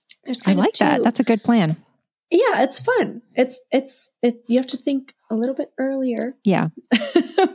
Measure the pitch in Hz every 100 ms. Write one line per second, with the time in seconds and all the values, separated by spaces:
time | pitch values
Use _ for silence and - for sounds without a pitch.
0 | - - - 247 - 190 453 - - -
1 | 233 - 240 220 - 233 160 160 _ _
2 | _ _ _ 349 494 - 269 - - 494
3 | 254 - - - 254 - - 262 269 -
4 | - _ 240 233 - 247 262 262 - 269
5 | 269 _ - 220 240 269 285 - 269 269
6 | 262 226 233 - 202 175 160 - - 226
7 | 571 349 - - 370